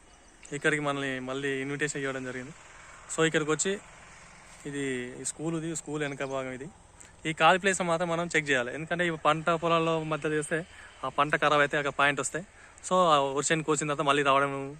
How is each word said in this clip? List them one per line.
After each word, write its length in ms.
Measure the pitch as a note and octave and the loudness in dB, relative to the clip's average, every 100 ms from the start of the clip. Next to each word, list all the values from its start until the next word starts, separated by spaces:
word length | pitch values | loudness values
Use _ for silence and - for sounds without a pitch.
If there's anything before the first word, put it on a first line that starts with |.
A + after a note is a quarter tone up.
| - - - - - C#3+ | -20 -20 -20 -20 -12 -2
ఇక్కడికి 240 | D#3 D3+ | 0 0
మనల్ని 380 | D3 C#3 C#3 C3 | 0 -2 -4 -4
మళ్ళీ 420 | B2+ C3+ C#3 C3+ | -6 -4 -4 -4
ఇన్విటేషన్ 400 | C3+ C#3+ D3 D3 | -4 -4 -4 -4
ఇవ్వడం 240 | C3+ C3 B2+ | -6 -6 -8
జరిగింది. 240 | B2+ C3 - - - - - - | -10 -12 -18 -20 -20 -20 -20 -8
So 120 | - D#3+ | 0 2
ఇక్కడికి 220 | D#3 D3+ | 2 0
వచ్చి 280 | D#3 F#3+ G3+ - - - - - - - - D3 | 0 -2 -4 -8 -20 -20 -20 -20 -20 -20 -16 -10
ఇది 200 | C#3+ C3+ B2+ B2 C3+ | -6 -4 -4 -8 -10
ఈ 40 | C3 | -10
స్కూల్, 260 | - D#3 E3 | -6 -4 -4
ఇది 120 | D#3+ D#3+ | -4 -8
స్కూల్ 260 | - D3+ | -6 -6
వెనక 220 | C#3+ C#3 | -4 -6
భాగం 280 | C3+ C3+ C3 | -6 -6 -6
ఇది. 180 | B2+ D#3 - - - - - D#3+ | -8 -12 -16 -20 -20 -20 -10 -6
ఈ 80 | |
ఖాళీ 260 | D#3 D#3+ F#3 | 4 6 6
ప్లేస్ 220 | G3 F#3+ | 2 0
మాత్రం 280 | F3+ E3 F3 | 0 0 0
మనం 200 | E3 F3 D#3 | -2 0 0
చెక్ 140 | D3 | 2
చేయాలి, 240 | C3 A#2+ | 0 0
ఎందుకంటే 340 | C3+ D#3+ E3+ F3 | -6 -4 -2 -2
ఈ 40 | D#3 D3+ | 0 2
పంట 240 | D#3 D#3 | 2 2
పొలాల్లో 540 | E3 E3+ E3 E3 E3 | 0 2 2 2 0
మధ్య 260 | D#3 D3+ D#3 | -2 -4 -2
చేస్తే 360 | D3+ D3 D#3+ F3+ - - - C3 | -2 -2 -4 -6 -14 -20 -10 -4
ఆ 40 | |
పంట 260 | C#3+ D3 D3+ | 0 2 2
ఖరాబ్ 260 | D3 D3 C#3+ | 4 4 4
అయితే 100 | D3+ | 2
అక్కడ 140 | C#3 - | 0 2
పాయింట్ 200 | C#3+ C#3 | 2 2
వస్తాయి. 260 | C3 - G3 - - - - | -2 -6 -8 -16 -20 -16 0
So 40 | |
ఆ 260 | F#3 F3 C#3+ C#3 C#3 | 4 6 6 4 0
వర్షాన్ని 280 | C#3 D#3+ D#3 | 0 0 2
కోసిన 180 | D3+ D3+ | 0 0
తర్వాత 180 | D3 D3 | 0 2
మళ్ళీ 140 | C#3+ | 4
రావడం 540 | C#3 C#3 C#3 C#3 C#3 | 4 4 2 -2 -8